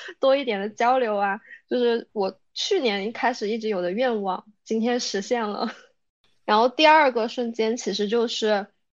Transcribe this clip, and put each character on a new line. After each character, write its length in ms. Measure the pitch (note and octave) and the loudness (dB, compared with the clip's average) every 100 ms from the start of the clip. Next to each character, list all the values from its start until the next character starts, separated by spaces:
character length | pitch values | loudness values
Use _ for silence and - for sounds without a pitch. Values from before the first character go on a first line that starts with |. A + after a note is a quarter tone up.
| - - | -16 -2
多 120 | C4+ | 2
一 120 | C#4 B3+ | 2 0
点 160 | G3+ | -4
的 80 | G#3 | -4
交 280 | G#3 A#3+ C4 | 0 2 2
流 200 | A#3 G#3 | 2 0
啊？ 240 | G3+ G#3 - - - | -2 -4 -10 -18 -4
就 80 | B3 | 0
是 300 | A#3+ A#3 - | 2 0 -4
我 260 | A3 F#3+ - _ | -4 -4 -4 _
去 260 | - - G4 | -8 -2 0
年 320 | B3+ G3+ G3+ | 0 -2 -4
开 220 | A#3+ A#3+ | -4 -4
始 160 | B3+ G3+ | -2 -4
一 80 | A3+ | -4
直 80 | A3 | -4
有 140 | G3 | -2
的 100 | F3 | -2
愿 320 | G3 B3+ A3 | -2 -2 -2
望， 220 | G3 F3 - _ | -4 -6 -10 _
今 160 | - A3 | -6 -2
天 180 | A3+ B3 | 0 -2
实 240 | - G3 | -2 -6
现 240 | G3 A#3+ G#3+ | -2 -2 -2
了。 200 | G3+ A3 - _ _ _ | -4 -6 -8 _ _ _
<laughs> 340 | _ _ _ - | _ _ _ 0
然 120 | G#3+ | 4
后 120 | B3 | 4
第 180 | B3+ D#4 | 4 6
二 240 | D#4 C#4+ | 8 6
个 160 | A#3+ A3+ | 2 -4
瞬 240 | - A#3+ | -4 -6
间 240 | A3+ A3 A#3+ | -2 -2 -2
其 180 | - | -4
实 140 | G3 G#3 | -2 0
就 220 | A#3 A3+ | 0 -2
是 360 | - G#3+ G#3 G3+ _ _ | -2 0 0 -2 _ _